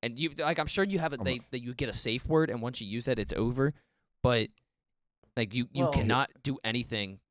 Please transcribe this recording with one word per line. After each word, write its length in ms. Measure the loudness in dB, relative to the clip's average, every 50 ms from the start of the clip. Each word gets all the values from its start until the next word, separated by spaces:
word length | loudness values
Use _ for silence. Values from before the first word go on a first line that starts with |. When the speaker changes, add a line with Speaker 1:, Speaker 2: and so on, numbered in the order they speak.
| -6
Speaker 1:
And 160 | -6 -4 -4
you, 120 | -4 -4 -4 -2
like, 200 | -2 0 0 0
I'm 80 | -2
sure 180 | -2 0 0 0
you 140 | 2 0 -2
have 140 | -2 -2 -4
it, 80 | -2
Speaker 2:
I'm 40 | -2
Speaker 1:
they, 160 | -2 -2 -2 -4 _
that 100 | -8 -8 -6
you 120 | -6 -6
get 140 | -4 -4 -4
a 40 | -2
safe 340 | -4 0 0 0 -2 0
word, 240 | 2 2 2 2 2
and 100 | 0 -4
once 200 | -4 -4 -6 -6
you 60 | -8
use 200 | -6 -6 -4 0
that, 120 | 0 0 0
it's 140 | 0 -2 0
over. 400 | 0 0 0 2 2 0 0 0 -4 _ _ _ _ _ _ _ _ 2
But, 260 | 4 4 4 2 0 _ _ _ _ _ _ _ _ _ _ _ _ _ _ _ _ _
like, 180 | -2 -2 0 0
you, 120 | -2 -2 -2 0
you 120 | 2 2
Speaker 3:
Well, 80 | 4 4
Speaker 1:
cannot 380 | 4 4 4 4 4 2 0 -2 -8 _
do 160 | -4 -4 -2 _
anything. 580 | 0 0 0 0 0 -2 -2 -2 -2 -6 -12 _ _